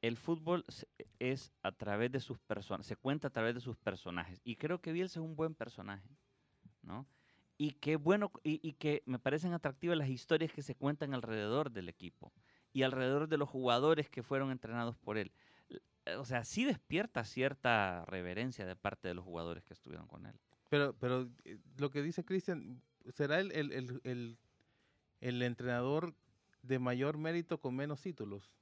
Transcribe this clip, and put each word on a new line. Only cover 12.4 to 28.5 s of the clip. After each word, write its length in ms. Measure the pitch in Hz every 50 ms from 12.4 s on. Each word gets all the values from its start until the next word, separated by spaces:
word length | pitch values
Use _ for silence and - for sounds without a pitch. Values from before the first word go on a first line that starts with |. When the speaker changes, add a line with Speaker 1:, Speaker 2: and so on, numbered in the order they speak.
| _ _ _ _ _ _
Speaker 1:
y 100 | _ 135
alrededor 460 | 131 131 131 131 127 131 135 143 151 156
de 80 | 156
los 120 | 147 143 139
jugadores 580 | - 131 127 123 120 123 135 156 160 151 147 -
que 140 | - -
fueron 280 | 117 - 139 135 135 135
entrenados 460 | 131 123 - 110 113 120 117 117 117
por 220 | - _ - 107 110
él. 140 | 101 - _ _ - - - - _ _ - - _ _ _ _ _ - 87 107
O 60 | 139
sea, 200 | 120 131 120 117
sí 200 | - - 208 247
despierta 600 | 285 214 - _ _ 143 170 214 233 _ 127 110
cierta 800 | - - 127 127 135 135 - - 127 117 110 101 95 90 87 82
reverencia 600 | - 92 92 90 90 90 104 120 131 120 - 101
de 120 | 90 92
parte 320 | - _ 101 95 - - 92
de 60 | 90
los 100 | 90 90
jugadores 400 | 92 85 85 82 85 85 85 -
que 80 | - -
estuvieron 320 | - _ - 78 82 80
con 180 | 80 76 73 87
él. 120 | - - - _ _ - _ _ _
Speaker 2:
Pero, 260 | - 147 143 139 - -
pero, 280 | - 127 127 127 131 120 120 - -
eh, 140 | - 101 107 - - 135 131
lo 120 | 143 143
que 100 | 139 143
dice 240 | 143 160 165 - 170
Cristian, 560 | - 190 190 - - 180 151 78 90 127 127 - _ _ _ _ -
¿será 280 | - - 151 139 151 170
el, 100 | 196 196
el, 220 | - 156 147 143
el, 280 | - 131 127 123 123 131 -
el, 340 | 127 127 123 120 117 117 - _ _ _ _ _ _ _ _ _ _ _ _ _ _ _ _
el 220 | - 123 123 123
entrenador 720 | 123 123 120 - 123 123 123 120 123 135 143 156 165 170 156 _ _ _ _ _ _ _ _ _
de 160 | - 127 135 127
mayor 400 | 127 127 123 123 131 143 151 151
mérito 400 | 156 160 165 175 170 - 170 151
con 160 | - 135 123
menos 280 | 131 139 147 151 139
títulos? 500 | - 190 165 - 107 101 101 101 - -